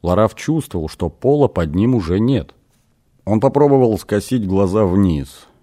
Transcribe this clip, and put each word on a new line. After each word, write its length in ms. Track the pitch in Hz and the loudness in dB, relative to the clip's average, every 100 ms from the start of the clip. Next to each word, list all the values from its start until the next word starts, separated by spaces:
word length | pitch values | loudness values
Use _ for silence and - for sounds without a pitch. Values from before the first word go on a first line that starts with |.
Лараф 320 | 85 90 110 - | 0 2 0 -2
чувствовал, 540 | - 160 - 87 78 | -4 -4 -4 -8 -8
что 200 | - 85 | -6 -8
пола 380 | - 127 147 127 | -4 0 2 2
под 280 | - 82 80 | 0 -4 0
ним 200 | 113 123 | 0 0
уже 240 | 82 92 | -2 -2
нет. 340 | 117 131 - _ _ _ _ _ _ _ | 0 -2 -6 _ _ _ _ _ _ _
Он 160 | - 107 | -4 0
попробовал 580 | 135 139 143 139 123 104 | 2 2 4 4 2 0
скосить 480 | - 104 - 127 98 | -2 -4 -2 -4 0
глаза 400 | 95 98 101 101 | 0 2 2 2
вниз 640 | 95 98 76 65 - - _ | 2 2 0 -6 -14 -20 _